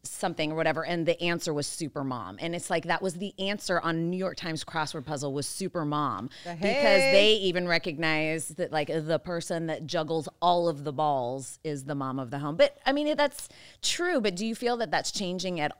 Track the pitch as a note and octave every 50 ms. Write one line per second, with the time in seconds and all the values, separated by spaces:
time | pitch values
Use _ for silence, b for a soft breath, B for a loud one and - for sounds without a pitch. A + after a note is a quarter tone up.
0 | _ - - - - F#3 D#3+ - D#3 D3+ D#3 D#3+ D#3+ D#3+ D3+ D#3+ D#3+ C#3+ F3 E3+
1 | E3 E3 E3 - E3+ E3+ E3+ E3+ - F3+ D3+ C#3+ C#3 - - - E3 C#3+ - D3
2 | C#3 C3+ B2+ A#2+ G2+ F2 G2 - - E3+ E3+ E3+ - - F#3 E3 D#3 E3 E3+ -
3 | F#3+ F#3+ D#3+ F3 G3+ G3 - - G3 G3 G#3 G3+ - - F#3 E3+ - E3 E3 E3
4 | E3 E3+ F3+ F#3 F#3+ F3+ D#3 - - E3+ D#3+ D3+ - - - E3 D#3 D#3 - D#3+
5 | B2+ D3 D#3 C#3 C3+ C#3 C3+ C#3+ C#3 - - - F#3+ F3 - F3 D#3 D3 D3 D3
6 | D3 C#3 A2 F#2 G#2+ C#3 B B B F3 F3 D#3+ - G3+ A#3+ C#4+ - - - -
7 | C4+ C4+ - G3 G3+ G#3+ A3 G#3+ F#3+ F#3 E3 F3+ F3+ F3 E3+ E3 - F#3+ D3+ C#3
8 | E3 D#3+ D#3 D#3 D#3 D#3 D#3+ E3 D#3 - D#3+ - F3+ - D3+ D#3 D3 D3 D3+ D#3+
9 | D3+ D#3 E3 D3 - F3+ F3 E3+ E3 - F3+ E3 E3 D#3+ D#3 - D#3+ C#3 E3+ E3+
10 | D#3+ D#3 E3 D#3+ C#3+ - _ _ - F3 F3 F3 F3 E3+ D#3+ C#3 C#3+ D3+ C#3 C3+
11 | D#3 D3+ C#3+ C3+ B2 A#2+ B2+ C3+ C3+ - - - _ D#3 D3 C#3 C3 C#3 D3+ C#3+
12 | C3+ C3 C3 C3+ C3 A#2+ C3 C#3 C#3+ D3 D3+ F3 C#4+ - - - - B3+ C#4 D4
13 | D4+ D4 D4+ C#4 D4 C#4+ - - - - B B B B B B - - - -
14 | F4 F4+ F4+ C4+ G#3 G#3 F3+ F3 G#3+ A3+ A3 - A#3+ A#3 A#3+ A#3 A3+ D#3 E3+ D#3+
15 | - - - - G#3 F3 F3+ F#3 F3 F#3 F3+ E3 D3+ D3+ -